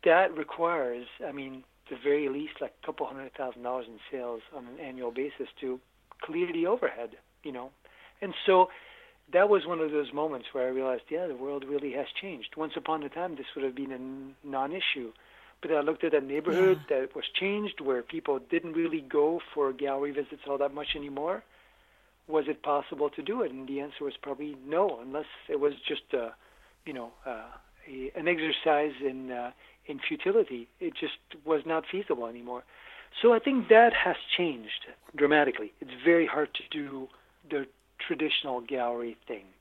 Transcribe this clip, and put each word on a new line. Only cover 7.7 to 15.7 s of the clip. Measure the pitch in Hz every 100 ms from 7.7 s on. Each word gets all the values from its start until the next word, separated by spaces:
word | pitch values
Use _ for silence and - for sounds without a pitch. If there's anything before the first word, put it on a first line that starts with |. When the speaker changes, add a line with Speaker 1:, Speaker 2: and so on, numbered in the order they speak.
| _ - - - _
Speaker 1:
And | 196 170 -
so | 185 185 - - - - _ _
that | 175 208
was | 202 160
one | 170
of | 156
those | 151 143
moments | 143 156 135 -
where | 135 127
I |
realized, | 131 131 127 -
yeah, | 156 180
the |
world | 123 135 143
really | 135 143 139
has | 127 143 -
changed. | 196 151 110 -
Once | 156 165
upon | 147 156
a | 143
time, | 160 180 147
this | 135
would | -
have | 135
been | 127 135
a | 127
n-, | 131 135 135 135
non-issue. | 143 135 135 180 - 147 117 - - - - _
But | -